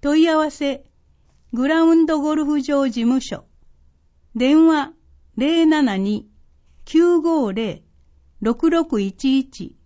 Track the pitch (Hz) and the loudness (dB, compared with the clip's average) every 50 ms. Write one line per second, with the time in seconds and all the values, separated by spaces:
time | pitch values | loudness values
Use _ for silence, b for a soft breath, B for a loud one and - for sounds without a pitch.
0 | - 285 294 320 320 339 320 311 311 302 - - 285 277 269 269 - _ _ _ | -2 0 2 2 2 2 2 0 0 -2 -4 -6 -6 -6 -6 -6 -12 _ _ _
1 | _ _ _ _ _ _ _ _ _ _ - 233 254 285 311 330 330 330 330 330 | _ _ _ _ _ _ _ _ _ _ -6 -4 -2 0 2 2 4 4 4 4
2 | 320 311 320 302 285 302 302 311 302 277 302 294 262 - 294 277 277 269 214 247 | 2 2 0 -2 -2 -2 -2 -2 -2 -2 -2 -4 -2 -2 -2 -2 -2 -2 -2 -2
3 | 226 233 262 262 254 - - - - _ _ _ _ _ _ _ _ _ _ _ | -2 0 0 -2 -4 -6 -14 -14 -16 _ _ _ _ _ _ _ _ _ _ _
4 | _ _ _ _ _ _ _ 220 240 262 294 311 320 330 320 302 277 302 330 _ | _ _ _ _ _ _ _ -2 0 2 4 4 4 4 4 2 -2 -6 -12 _
5 | _ _ _ _ _ _ _ - 247 294 330 330 330 320 311 302 285 240 196 190 | _ _ _ _ _ _ _ -4 -2 -2 0 2 2 2 2 2 0 0 -2 -2
6 | 190 202 214 208 - _ _ _ _ _ _ _ _ _ _ _ - - - 311 | -2 -2 -4 -6 -6 _ _ _ _ _ _ _ _ _ _ _ -20 -2 0 2
7 | 339 349 349 339 302 339 330 311 262 208 185 214 226 208 - - _ _ _ _ | 4 4 2 2 0 0 0 0 -2 -2 -4 -6 -6 -6 -8 -12 _ _ _ _
8 | _ _ _ _ _ _ _ - 202 220 233 233 - 330 320 330 320 330 - 214 | _ _ _ _ _ _ _ -8 -4 -4 -4 0 0 0 0 0 -2 -2 -4 -4
9 | 196 196 196 - - 269 262 269 262 269 - - 180 - - _ _ | -4 -4 -8 -4 -2 0 0 0 -2 -4 -12 -18 -18 -18 -18 _ _